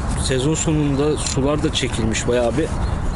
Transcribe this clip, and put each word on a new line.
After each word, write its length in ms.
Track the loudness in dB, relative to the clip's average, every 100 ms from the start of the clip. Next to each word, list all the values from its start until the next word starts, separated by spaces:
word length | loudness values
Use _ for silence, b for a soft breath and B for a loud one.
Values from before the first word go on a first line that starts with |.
| 0 -2
sezon 300 | 0 0 0
sonunda 640 | 0 0 2 2 2 2 0
sular 460 | -2 0 0 2
da 100 | 0
çekilmiş 540 | 0 -2 0 0 0 0
bayağı 300 | 2 2 0
bir. 80 | -2 -2 -2 -2 -2